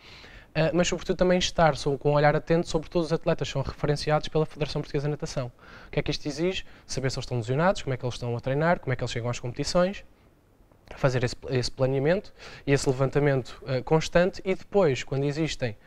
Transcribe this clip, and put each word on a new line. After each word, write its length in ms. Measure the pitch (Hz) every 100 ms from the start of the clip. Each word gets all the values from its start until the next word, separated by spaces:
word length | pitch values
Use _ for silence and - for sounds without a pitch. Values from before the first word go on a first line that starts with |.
| - - - - -
Eh, 160 | 156 156
mas, 140 | 165 175
sobretudo, 300 | 175 - 185
também 220 | 180 180
estar 380 | 160 - 160 135
so-, 220 | 147 139
com 140 | 147
um 20 |
olhar 220 | 147 147 151
atento 320 | - 165 -
sobre 200 | 160 151
todos 200 | 180 156
os 40 |
atletas 360 | 160 185 185 143
que 40 |
são 80 | 139
referenciados 680 | 131 - 147 143 - 151 -
pela 180 | 156 156
Federação 340 | - 147 147
Portuguesa 240 | 143 147 147
de 20 |
Natação. 400 | 147 160 - 120 - - - -
O 20 |
que 80 | -
é 40 |
que 100 | -
isto 120 | 147 151
exige? 360 | 139 175 185 - - -
Saber 240 | - 131
se 80 | 139
eles 60 |
estão 140 | - 123
lesionados, 440 | 113 131 175 202
como 100 | -
é 40 | 127
que 80 |
eles 100 | 127
estão 220 | - 120 120
a 40 |
treinar, 380 | 131 139 160 180
como 140 | -
é 40 | 127
que 60 |
eles 80 | 123
chegam 180 | 120 117
às 120 | 120
competições, 640 | 123 117 147 175 180 202 - - _ _ _ _ _ _ - -
fazer 280 | 110 127
esse, 100 | 120 - -
esse 220 | 131 120
planeamento 640 | - 131 135 143 190 - - - - -
e 60 |
esse 140 | 139 -
levantamento, 760 | 127 131 151 143 135 120 - 131
eh, 140 | 131
constante 640 | - 156 - 170 185 -
e 100 | 190
depois, 480 | 185 - 202 170 123
quando 220 | - 135
existem 500 | 143 143 156 - 123 107